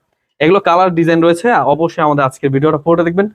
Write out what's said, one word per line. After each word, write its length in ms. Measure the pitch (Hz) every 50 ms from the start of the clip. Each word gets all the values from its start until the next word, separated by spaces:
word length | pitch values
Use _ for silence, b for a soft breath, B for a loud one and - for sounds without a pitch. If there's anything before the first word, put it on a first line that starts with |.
| _ _ _ _ _ _ _ -
এগুলো 200 | 147 165 196 196
কালার 360 | 196 180 170 180 190 185 170
ডিজাইন 260 | 165 165 160 165 165
রয়েছে, 300 | 165 170 170 170 - 247
অবশ্যই 520 | 233 156 127 135 147 151 165 165 - 175 156
আমাদের 220 | 151 147 143 135
আজকের 240 | 131 - - - 139
ভিডিওটা 280 | 135 135 151 156 151
পুরোটা 260 | 147 151 170 170 170 165
দেখবেন। 240 | 170 170 190 202 214